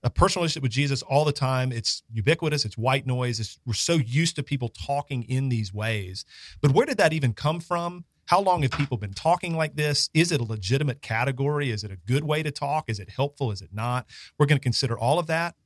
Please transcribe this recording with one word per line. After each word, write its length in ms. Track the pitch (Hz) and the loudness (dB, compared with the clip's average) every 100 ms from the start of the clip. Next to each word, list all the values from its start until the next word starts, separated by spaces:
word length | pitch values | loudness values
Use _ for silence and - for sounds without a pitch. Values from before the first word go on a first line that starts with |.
a 80 | - | 0
personal 320 | - 185 185 | 4 4 4
relationship 200 | 170 - | -2 0
with 100 | 131 | -2
Jesus 300 | 117 143 135 | 0 0 -2
all 220 | - 135 | 0 2
the 80 | 151 | 2
time. 400 | 143 131 131 127 | 0 0 0 0
It's 300 | 117 - - _ | -2 -4 -6 _
ubiquitous. 520 | 113 104 165 160 151 | -2 0 2 0 -2
It's 120 | 107 104 | -4 -2
white 300 | 120 135 113 | 0 0 0
noise. 340 | 127 123 110 | -2 -2 -2
It's, 180 | 110 - | -6 -10
we're 80 | - | -6
so 220 | 107 - | -4 2
used 420 | 165 113 131 165 - | 2 2 0 0 -2
to 60 | |
people 260 | - 143 120 | -4 -4 -4
talking 540 | - - 143 - 131 | -8 -6 -4 -4 -6
in 260 | 117 131 135 | -2 -2 0
these 240 | 117 104 | 0 -2
ways. 520 | 104 110 107 92 95 - - - - | -4 -4 -4 -6 -12 -14 -20 -20 0
But 120 | 143 | 4
where 120 | 143 285 | 6 4
did 120 | 220 | 4
that 140 | 170 | 4
even 200 | 160 135 | 4 0
come 280 | 104 147 165 | 0 -2 -2
from? 440 | 165 175 175 180 - _ - | -2 -2 -2 -8 -18 _ 2
How 140 | 180 | 4
long 220 | 196 175 | 4 2
have 100 | 139 | 2
people 260 | - 143 117 | 0 -2 -2
been 160 | 101 | -6
talking 420 | 98 160 175 180 165 | -4 0 0 0 -2
like 180 | 156 143 | -2 0
this? 340 | 151 143 - | 0 0 0
Is 200 | 156 170 | 2 2
it 80 | 151 | 2
a 40 | |
legitimate 560 | 117 110 92 135 151 120 | -2 -4 0 0 0 -4
category? 720 | - 113 127 127 139 147 139 | -4 -2 -2 0 -2 0 -2
Is 120 | 107 | -4
it 80 | 101 | -6
a 60 | 95 | -12
good 280 | 92 131 | 0 0
way 180 | 156 151 | 2 -2
to 80 | 151 | -2
talk? 340 | - 139 151 - | -4 -2 -2 -2
Is 80 | 104 | -6
it 80 | 95 | -6
helpful? 420 | - 143 - 127 | -2 -2 0 -4
Is 100 | 98 | -4
it 80 | 95 | -8
not? 340 | 101 120 123 - - - _ | -6 -4 -4 -6 -20 -20 _
We're 80 | 143 | 4
gonna 140 | 147 | 4
consider 380 | 127 113 - 117 | 2 0 0 0
all 200 | 117 160 | 2 2
of 100 | 165 | 0
that. 260 | 160 170 - | -2 -2 -6